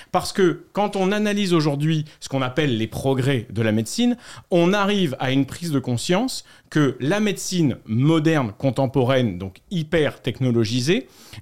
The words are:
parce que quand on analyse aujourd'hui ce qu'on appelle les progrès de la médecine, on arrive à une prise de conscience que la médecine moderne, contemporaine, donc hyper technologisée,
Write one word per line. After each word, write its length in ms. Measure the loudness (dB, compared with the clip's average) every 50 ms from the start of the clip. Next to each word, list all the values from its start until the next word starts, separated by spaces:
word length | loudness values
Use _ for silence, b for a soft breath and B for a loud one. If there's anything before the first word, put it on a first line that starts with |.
| B B
parce 200 | B -2 -2 -2
que 320 | 0 2 2 2 2 -2 -8 -8
quand 240 | -4 -2 -2 0 0
on 160 | 0 0 0
analyse 400 | 0 0 0 0 0 0 0 2
aujourd'hui 520 | 2 2 2 2 0 0 0 0 0 0 -2 B B B
ce 80 | B -4
qu'on 140 | -2 -2
appelle 360 | -2 -2 0 0 0 2 2 0
les 80 | -2
progrès 600 | -4 -4 -2 -2 0 0 2 0 0 0 -2 -4 -4
de 120 | -4 -2
la 100 | 0 2
médecine, 440 | 2 0 0 -2 -2 0 0 0 0 -2 B B B B B B
on 220 | 2 2 4 4
arrive 440 | 2 2 2 0 0 0 0 0 -2 -2
à 140 | -2 0
une 140 | 2 2 0
prise 260 | 0 -4 -8 -6 -4
de 60 | -2 -2
conscience 640 | -2 -2 -4 -2 -2 0 0 0 0 -2 -4 -8 -12 B B B B B
que 260 | 0 2 2 2 0 -2
la 200 | -2 -2 0 0
médecine 560 | 0 0 -2 -4 -6 -4 0 0 2 0 0 -2 -6
moderne, 680 | -4 0 2 4 4 4 4 4 2 2 2 0 -2 -4 -4
contemporaine, 800 | -4 -2 0 0 -2 0 2 2 2 4 4 2 2 0 -2 -4
donc 200 | -8 -10 -12 -14 _ -6
hyper 500 | -6 -6 -4 0 0 0 0 0 -2 -4
technologisée, 840 | -6 -6 -4 0 0 2 2 2 2 2 0 0 0 0 0 0 -2 B B B B B B B